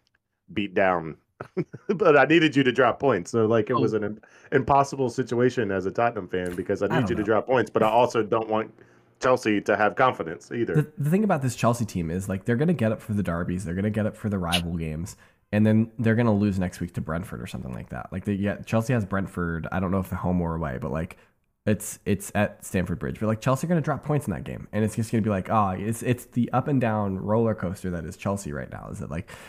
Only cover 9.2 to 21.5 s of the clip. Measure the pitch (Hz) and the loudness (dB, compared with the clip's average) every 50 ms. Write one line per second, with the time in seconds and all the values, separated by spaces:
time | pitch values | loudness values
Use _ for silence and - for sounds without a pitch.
9.2 | - 127 127 117 - 113 107 101 95 - 104 98 107 104 95 - 131 127 113 - | 2 2 2 4 4 2 2 2 2 2 2 4 4 2 4 4 4 4 4 0
10.2 | 92 80 87 - - - 135 120 117 - - 156 143 - - - 139 147 170 196 | -6 -8 -8 -12 -12 -8 -4 -2 -2 2 2 0 0 0 -4 -4 0 2 2 2
11.2 | 220 202 175 147 135 127 - - - 113 120 117 117 - - 92 82 78 82 95 | 2 2 0 0 0 -2 -2 2 2 2 2 2 -2 -4 -2 -4 -4 -2 -4 -4
12.2 | 101 101 95 101 - - 120 120 151 175 175 120 110 110 110 - - - 104 101 | -2 -4 -4 -4 0 0 0 2 2 2 2 2 2 0 0 -2 -4 -4 -2 -2
13.2 | 92 87 85 85 90 92 90 92 98 82 85 95 98 110 104 110 104 107 - - | 0 0 -2 -2 -2 -2 -4 -4 -4 -4 -4 -2 -2 0 0 0 -2 -2 -4 -4
14.2 | - 110 101 98 90 82 87 90 85 85 87 85 82 80 76 80 85 - - - | -4 -4 -2 -2 -2 -2 -2 -2 -2 -2 -4 -4 -4 -4 -4 -6 -8 -8 -12 -16
15.2 | _ _ _ _ _ _ - 104 107 110 107 110 113 113 - - 110 113 113 117 | _ _ _ _ _ _ 2 4 4 6 6 4 2 0 -2 -2 0 2 2 4
16.2 | 120 113 104 101 104 104 95 95 90 90 - - 87 85 - - - - 78 85 | 4 4 4 4 2 2 2 0 -2 -4 -4 -6 -8 -8 -6 -8 -6 -4 -4 -6
17.2 | 101 - - 58 58 - - 62 64 64 62 57 - - - 62 - - - 92 | -6 -8 -10 -12 -12 -10 -10 -10 -10 -10 -10 -12 -12 -12 -12 -12 -10 -10 -10 -6
18.2 | - 104 101 95 101 104 92 - - - 117 113 113 - 127 117 104 - 101 98 | -2 -2 -2 0 0 -2 -2 -4 -4 0 0 0 2 2 0 0 0 0 -2 -2
19.2 | 95 - - - 87 85 82 80 78 - - 92 98 90 92 98 92 - 92 - | -2 -4 -4 -4 -2 -2 -2 -4 -4 -4 -2 -2 0 0 0 -2 -2 -2 -6 -4
20.2 | - 90 90 90 85 82 82 82 80 71 64 60 73 71 64 80 85 - - - | -2 0 0 0 0 -2 -2 -4 -4 -4 -4 -6 -6 -4 -4 -4 -6 -6 -10 -18
21.2 | _ _ _ _ _ _ | _ _ _ _ _ _